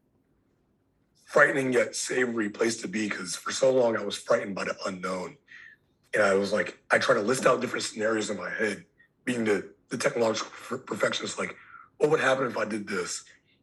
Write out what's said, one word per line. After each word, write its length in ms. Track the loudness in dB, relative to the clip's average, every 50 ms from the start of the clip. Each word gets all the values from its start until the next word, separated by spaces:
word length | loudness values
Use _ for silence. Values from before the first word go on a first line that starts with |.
| _ _ _ _ _ _ _ _ _ _ _ _ _ _ _ _ _ _ _ _ _ _ _ _ _
frightening 480 | 2 4 6 6 6 4 0 0 2
yet 220 | 2 2 2 0 -2
savory 540 | -6 -4 -2 0 0 0 0 0 -2 -2 -4
place 260 | -2 0 0 0 0 -2
to 60 | -6 -4
be 200 | -2 -2 -2 -2
'cause 280 | -4 -6 -6 -8 -8
for 160 | -8 -6 -6
so 180 | 0 2 4 4
long 240 | 6 6 4 4 2
I 60 | 0
was 160 | -4 -6 -8 -6
frightened 360 | 0 0 0 0 0 -4 -6
by 100 | -6 -4
the 120 | -6 -6 -6 -6
unknown. 500 | -8 -8 -6 -6 -4 -4 -4 -6 -10 -12 -18 _ -20 -20 -20 -20 -20 -20 _ _ _ _ _ _ -4 2
And 80 | 2
I 120 | 4 4 4
was 180 | 4 2 2
like, 260 | 0 0 0 -2 -6 -8 _ 2
I 80 | 2 2
try 160 | 4 4 4
to 60 | 4
list 240 | 4 2 0 2 4
out 140 | 4 4 2
different 240 | 0 -4 -4 -4 -6
scenarios 440 | -6 -4 -2 0 0 0 0 -2 -4
in 60 | -6 -6
my 120 | -6 -6
head, 340 | -4 -2 -2 -2 -4 -6 -12 _ _ _ _ _ _ _ -4
being 200 | -4 -2 0 2
the, 280 | 2 0 0 -2 -8 -16 _ _ -8
the 80 | -6 -2
technological 520 | -2 0 2 2 2 2 0 -2 -6 -10
per-, 280 | -12 -16 -12 -10 -10 -10
perfectionist, 600 | -8 -8 -4 -2 -2 -2 -2 -2 -6 -8 -6 -6
like, 160 | -6 -8 -8 -14 -20 -20 -20 -20 -20 _ _ 0
what 120 | 2 4
would 100 | 4 4
happen 260 | 4 2 2 2 0
if 100 | -2 -2
I 80 | -2 -2
did 240 | -2 -4 -6 -4 -4
this? 360 | -4 -4 -4 -4 -8 -10 -12 -16 -20 _ _ _ _ _